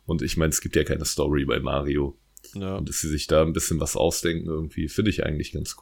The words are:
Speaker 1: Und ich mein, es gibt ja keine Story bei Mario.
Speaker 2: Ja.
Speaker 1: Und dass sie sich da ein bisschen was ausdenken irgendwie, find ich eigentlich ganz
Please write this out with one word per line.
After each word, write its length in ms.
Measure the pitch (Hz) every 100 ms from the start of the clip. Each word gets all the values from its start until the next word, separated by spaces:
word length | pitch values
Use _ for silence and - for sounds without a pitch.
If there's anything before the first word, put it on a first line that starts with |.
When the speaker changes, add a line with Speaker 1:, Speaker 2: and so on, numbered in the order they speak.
| -
Speaker 1:
Und 160 | 85
ich 160 | - -
mein, 120 | 80
es 120 | -
gibt 140 | 82 80
ja 80 |
keine 200 | 76 76 76
Story 380 | - 71 73 67
bei 140 | 60
Mario. 580 | 67 69 71 71 69 - _ - -
Speaker 2:
Ja. 220 | 101 95 98
Speaker 1:
Und 120 | 76
dass 140 | 71
sie 80 | 80
sich 160 | 76 -
da 140 | 78
ein 120 | 80
bisschen 260 | 78 - 80
was 160 | - -
ausdenken 500 | 82 - 85 82 82
irgendwie, 400 | 78 80 - 78
find 200 | - 107
ich 180 | 87 78
eigentlich 260 | 76 73
ganz 240 | 76 - -